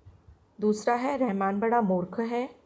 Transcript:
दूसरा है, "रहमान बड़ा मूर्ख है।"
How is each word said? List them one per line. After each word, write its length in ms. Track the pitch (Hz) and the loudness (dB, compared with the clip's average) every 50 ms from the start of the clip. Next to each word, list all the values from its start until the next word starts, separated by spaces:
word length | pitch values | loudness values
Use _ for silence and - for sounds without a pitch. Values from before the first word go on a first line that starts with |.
| _ - - - _ - - _ _ _ _ - | _ -20 -20 -20 _ -20 -20 _ _ _ _ -2
दूसरा 320 | 208 214 214 214 - 240 240 | 0 0 0 2 0 0 0
है, 240 | 240 254 277 285 | 0 0 -2 0
"रहमान 420 | 269 262 220 196 190 190 196 202 208 | 0 0 0 0 0 0 0 0 0
बड़ा 220 | 226 226 240 240 | 0 2 2 2
मूर्ख 380 | 220 185 185 180 180 - - 240 | 2 2 2 0 0 -4 -4 -4
है।" 300 | 226 233 240 240 254 285 - - _ | -4 -2 -2 -4 -4 -6 -10 -20 _